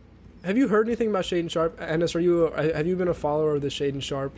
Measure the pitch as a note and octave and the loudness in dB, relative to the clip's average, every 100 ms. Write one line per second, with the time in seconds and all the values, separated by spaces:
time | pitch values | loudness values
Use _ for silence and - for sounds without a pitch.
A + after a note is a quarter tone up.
0 | - - - - E3+ G#3+ C4 G3+ A3 A#3 | -20 -20 -20 -10 -2 0 4 4 2 0
1 | A3+ G3 F3 F3+ E3+ E3 E3 - E3+ D#3+ | 0 0 0 -2 0 0 -2 -2 -4 0
2 | E3 E3 F3 E3+ D#3 D3+ D3+ D3+ D#3+ F#3 | 0 2 2 4 2 2 -2 0 0 0
3 | F#3 D#3 D3 D3+ D#3 D3 C#3 - C#3+ C#3 | 0 0 0 0 0 0 -2 -2 -2 -2
4 | B2+ C#3 C3+ | -4 -6 -6